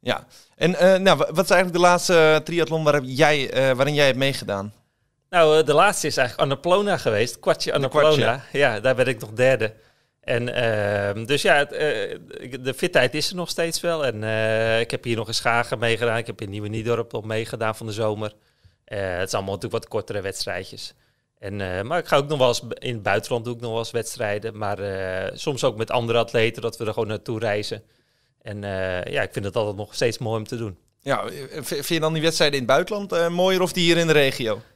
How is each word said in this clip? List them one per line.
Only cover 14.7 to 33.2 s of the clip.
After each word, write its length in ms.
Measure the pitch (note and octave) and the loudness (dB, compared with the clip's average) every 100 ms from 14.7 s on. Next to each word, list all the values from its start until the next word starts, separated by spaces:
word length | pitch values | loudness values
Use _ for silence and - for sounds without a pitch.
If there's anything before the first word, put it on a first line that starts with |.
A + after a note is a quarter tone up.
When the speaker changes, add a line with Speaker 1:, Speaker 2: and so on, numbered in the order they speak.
| A2+ | 0
Speaker 2:
ik 100 | A#2 | 0
heb 140 | - | -4
hier 120 | - A2+ | -2 -4
nog 100 | A2 | -2
in 60 | |
Schagen 440 | A2 B2+ A#2 A#2 A2 | -2 0 0 0 -2
meegedaan, 380 | A#2 A2+ A#2+ A2+ | 0 0 0 -2
ik 100 | A2+ | -6
heb 140 | G#2+ | -10
in 100 | G#2 | -10
Nieuwe 180 | G2+ G#2 | -8 -8
Niedorp 440 | A2 A2 A#2 A#2 | -6 -2 -2 -2
nog 120 | A#2+ | -8
meegedaan 520 | G#2+ A2 A2+ G#2+ A2 A2 | -6 -6 -6 -4 -4 -4
van 100 | A2+ | -8
de 60 | |
zomer. 400 | G#2 A2 G#2+ G#2+ - _ _ _ _ | -4 -2 -2 -6 -10 _ _ _ _
Eh, 140 | _ G2+ | _ -6
het 80 | F#2+ | -4
zijn 220 | F2+ F#2+ | -4 -2
allemaal 220 | G#2+ G2 | -4 -4
natuurlijk 180 | G2 A2 A2+ | -6 -4 -6
wat 60 | - | -4
kortere 320 | A2+ - G2+ | -6 -4 -6
wedstrijdjes. 720 | F#2+ - - F2+ F#2+ A2 - _ _ _ _ _ | -6 -6 -6 -6 -10 -14 -18 _ _ _ _ _
En, 220 | G2+ G2+ | -10 -6
eh, 220 | F#2+ F2+ | -4 -4
maar 160 | G#2+ F3 | -4 -6
ik 80 | - | 0
ga 100 | D3 | 0
ook 120 | C#3+ | 0
nog 100 | D3+ | 2
wel 100 | B2+ | 2
eens 120 | A#2 | 2
b-, 140 | A#2 - | -6 -10
in 160 | B2+ | -8
het 80 | A#2+ | -6
buitenland 420 | G2+ G2+ - A#2+ | 0 0 0 -4
doe 100 | A#2 | -4
ik 60 | A#2 | -8
nog 100 | A#2+ | -6
wel 80 | A2+ | -6
eens 120 | A2+ | -4
wedstrijden. 680 | A#2 A2 - G#2+ G#2 A2 G#2 | -6 -6 -6 -4 -4 -6 -8
Maar, 200 | G#2 G2+ | -6 -6
eh, 520 | G2+ F#2+ F#2+ F#2 F#2+ | -6 -6 -6 -6 -6
soms 300 | - - C3 | -6 -6 -2
ook 120 | C3+ A2 | -2 -2
met 140 | A2+ | -2
andere 280 | B2 A#2 A#2 | -2 0 0
atleten, 440 | A#2 A#2+ A2+ A2+ | 2 2 0 0
dat 140 | A2+ - | -8 -6
we 80 | |
er 80 | G#2+ | -6
gewoon 160 | G#2+ G#2+ | -4 -4
naartoe 300 | G#2+ - A2+ | -6 -6 -4
reizen. 440 | A2 G#2 G#2+ G#2 - _ _ _ _ _ | -2 -2 -4 -10 -12 _ _ _ _ _
En, 220 | - G#2 | -14 -10
eh, 480 | G2+ F#2+ F#2 F2+ - | -6 -4 -4 -4 -4
ja, 100 | C#3 | -4
ik 100 | G2+ | -4
vind 120 | - | -4
het 120 | G2+ G#2 | -4 -2
altijd 200 | G#2 G2+ | -4 -4
nog 180 | G#2 | -10
steeds 240 | - B2+ A2 | -2 -2 -2
mooi 200 | A2+ A2 | -4 -4
om 80 | G#2+ | -6
te 100 | A#2+ | -8
doen. 220 | A2+ F2+ _ _ | -8 -10 _ _
Speaker 1:
Ja, 220 | - A#2+ | -4 -4
eh, 80 | G#2 - - - | -4 -10 -12 -12
v-, 40 | - | -8
vind 220 | D#3 - | -8 -4
je 120 | E3 | -2
dan 120 | D#3 | 0
die 100 | D#3+ | 0
wedstrijden 360 | D#3+ D#3+ D3+ C#3+ | 0 2 2 2
in 60 | |
het 80 | A#2+ | 2
buitenland, 380 | C#3 F3 G#3 G3+ | 2 2 -4 -4
eh, 160 | F3 | 0